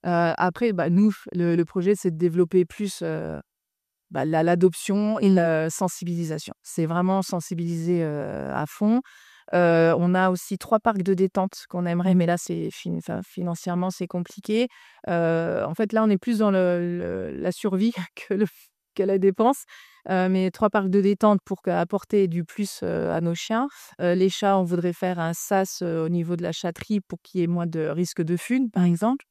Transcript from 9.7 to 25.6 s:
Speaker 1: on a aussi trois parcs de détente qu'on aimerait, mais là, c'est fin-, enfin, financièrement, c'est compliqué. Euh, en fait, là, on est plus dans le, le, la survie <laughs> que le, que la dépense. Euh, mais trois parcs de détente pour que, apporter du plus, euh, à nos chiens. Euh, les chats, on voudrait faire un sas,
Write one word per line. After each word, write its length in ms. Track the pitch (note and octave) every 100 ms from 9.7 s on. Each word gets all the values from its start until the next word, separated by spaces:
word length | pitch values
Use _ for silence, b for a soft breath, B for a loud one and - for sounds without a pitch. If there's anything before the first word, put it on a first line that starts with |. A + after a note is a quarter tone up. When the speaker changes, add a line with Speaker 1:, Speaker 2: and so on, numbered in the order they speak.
| E3 E3 E3
Speaker 1:
on 160 | F3
a 160 | F#3 F#3
aussi 280 | F3+ - F#3+
trois 220 | - A3
parcs 240 | A#3 G#3
de 100 | F#3
détente 380 | F#3 F#3+ - F#3+ - -
qu'on 180 | F3+ F3
aimerait, 300 | F3 F#3 F3+
mais 100 | E3+
là, 100 | F3
c'est 320 | - E3+ E3
fin-, 240 | - E3+ E3+
enfin, 240 | - -
financièrement, 640 | G3 - F3 E3+ F3+ F3 F#3
c'est 180 | - F3+
compliqué. 580 | F3+ F3 - - A3 B3 B B B -
Euh, 560 | E3+ E3 E3 E3 -
en 100 | -
fait, 180 | E3 G#3+
là, 100 | A3
on 80 | A3
est 80 | G3
plus 200 | - A3
dans 120 | G#3
le, 480 | F#3+ F3+ F3 F3 F3
le, 420 | F3 F#2 E2+ C2+
la 120 | F3
survie 400 | - G#3+ F#3 A3+
<laughs> 220 | G#3 F3 -
que 180 | -
le, 120 | G3 G#3 _ _ _ _ -
que 80 |
la 140 | G3 G3
dépense. 440 | G3 F#3+ A3+ C#4 - B B B -
Euh, 200 | F#3 F#3
mais 220 | F#3 F#3
trois 180 | - G#3+
parcs 220 | G#3+ F#3+
de 100 | G3
détente 380 | G3 G3+ G#3+ G3+
pour 180 | - F#3+
que, 80 | -
apporter 560 | F3 F3 G3 - G#3 F#3+
du 160 | E3
plus, 360 | E3 - G3+ -
euh, 340 | F3+ E3+ E3+ E3
à 40 |
nos 160 | E3+ E3+
chiens. 320 | - A3 C#4 B B -
Euh, 160 | F3 F3+
les 140 | F#3+
chats, 280 | - G3+ G3
on 60 |
voudrait 300 | F3+ F3 F3
faire 260 | E3+ F#3 F3
un 120 | E3
sas, 460 | E3 - G3